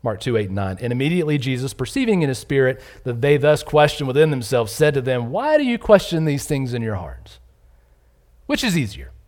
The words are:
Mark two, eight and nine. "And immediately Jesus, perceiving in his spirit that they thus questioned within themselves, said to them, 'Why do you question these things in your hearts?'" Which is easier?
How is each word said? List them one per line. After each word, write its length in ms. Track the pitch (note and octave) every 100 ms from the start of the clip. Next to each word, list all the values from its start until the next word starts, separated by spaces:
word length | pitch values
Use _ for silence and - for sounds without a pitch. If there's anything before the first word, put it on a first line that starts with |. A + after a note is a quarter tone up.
Mark 160 | A#2+ G2
two, 180 | C3 A#2
eight 120 | G2
and 60 | G2+
nine. 220 | F#2+ F#2
"And 120 | A#2+
immediately 460 | B2 C#3 F3 D3+ D3
Jesus, 340 | B2+ B2+ C3+
perceiving 480 | - C3 C#4 B3 F#3+
in 80 | D3
his 80 | B2+
spirit 420 | - C#3 C3 C3 - - C3
that 160 | A#2+
they 160 | C#3 D3
thus 260 | C#3+ D3+
questioned 440 | - D3+ D3 - C#3
within 220 | C3 D#3
themselves, 420 | C3+ G#2+ B2+ A2
said 220 | - D3+
to 80 | C#3+
them, 300 | B2+ B2 A#2+
'Why 260 | E3+ C#4+ D#4
do 60 |
you 160 | C4 A#3+
question 460 | - G3+ - E3 D#3
these 200 | C#3 -
things 300 | C#3+ B2+ A#2+
in 80 |
your 100 | A2+
hearts?'" 460 | G2 D#2 B1 - - _ _ _ _ _ _ _ _ _ _ -
Which 180 | D4
is 140 | B3 E3+
easier? 320 | A#2 - C2 -